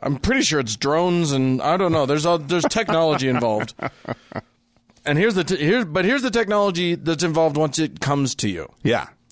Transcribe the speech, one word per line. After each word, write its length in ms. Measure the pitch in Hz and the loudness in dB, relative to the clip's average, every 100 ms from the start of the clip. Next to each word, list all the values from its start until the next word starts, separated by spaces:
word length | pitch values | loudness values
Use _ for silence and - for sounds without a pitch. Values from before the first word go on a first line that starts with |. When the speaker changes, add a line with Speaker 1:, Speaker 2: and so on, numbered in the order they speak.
Speaker 1:
I'm 140 | - 143 | -4 -2
pretty 240 | - 262 | 0 0
sure 160 | - 151 | 2 0
it's 160 | 117 104 | -2 -4
drones, 540 | 139 156 180 175 160 | 0 2 2 2 2
and 300 | 135 131 131 | 0 0 0
I 140 | 143 185 | 0 0
don't 160 | 185 | 2
know. 140 | 160 135 | 2 2
There's 200 | 151 165 | 0 2
a, 120 | 170 | 0
there's 220 | 143 180 | 0 -2
technology 640 | - 233 220 165 160 143 131 | 0 0 0 2 2 2 0
Speaker 2:
<laughs> 80 | 123 | 0
Speaker 1:
involved. 360 | 117 107 113 - - - - - - - - _ _ _ _ _ | 0 -2 -4 -8 -10 -10 -12 -12 -12 -14 -14 _ _ _ _ _
And 120 | - 147 | -2 2
here's 160 | 220 | 2
the 100 | 185 | 0
t-, 120 | 151 175 | 0 0
here, 280 | 151 240 | 2 2
but 200 | 190 151 | 0 0
here's 180 | 185 277 | 0 0
the 80 | 247 | 0
technology 640 | 226 202 208 202 175 180 | 0 0 2 2 0 -2
that's 280 | 170 143 156 | -2 -2 -2
involved 340 | 170 160 160 147 | 0 2 2 2
once 220 | 156 135 | 0 0
it 220 | 156 - | -4 -2
comes 340 | 139 143 135 - | -2 0 0 -2
to 120 | 107 | -4
you. 220 | 87 - _ | -4 -10 _
Speaker 2:
Yeah. 260 | 131 113 - - - | 0 0 -2 -14 -8